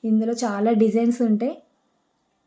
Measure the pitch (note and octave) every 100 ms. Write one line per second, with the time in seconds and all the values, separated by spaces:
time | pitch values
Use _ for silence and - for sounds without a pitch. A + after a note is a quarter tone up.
0 | A3+ A3 A3 A#3 A#3 G3+ G#3+ A3+ A3 G#3+
1 | A#3 A#3 A#3 G#3+ A#3+ E4 _ _ _ _
2 | _ _ _ _